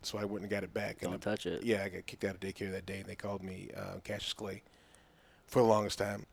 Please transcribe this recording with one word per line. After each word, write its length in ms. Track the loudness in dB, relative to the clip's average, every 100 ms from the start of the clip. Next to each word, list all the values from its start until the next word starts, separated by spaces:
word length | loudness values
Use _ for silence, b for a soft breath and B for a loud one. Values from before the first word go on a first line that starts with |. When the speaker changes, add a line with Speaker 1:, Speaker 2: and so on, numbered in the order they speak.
| -4
Speaker 1:
so 120 | -2
I 80 | -2
went 160 | -2
and 60 | 0
got 140 | -2
it 100 | 0
back. 240 | -2 -4 -4
And 100 | -4
Speaker 2:
Don't 160 | -2 -2
Speaker 1:
I 40 |
Speaker 2:
touch 140 | 0 -2
it. 180 | 0
Speaker 1:
Yeah, 200 | 2 2
I 60 | 2
got 160 | -6 -10
kicked 180 | -4
out 120 | -4 -2
of 40 |
daycare 320 | -6 -4 -4
that 140 | -4 -6
day, 120 | -8
and 60 | -8
they 100 | -8
called 280 | -4 -4
me, 260 | -6 -8 -8 -8
uh, 240 | -8 -8
Cassius 300 | -6 -4 -4
Clay 280 | -4 -6 -6 -12 b b b b b b b 2
for 140 | 8
the 60 | 10
longest 320 | 8 6 0
time. 260 | 0 -2 -6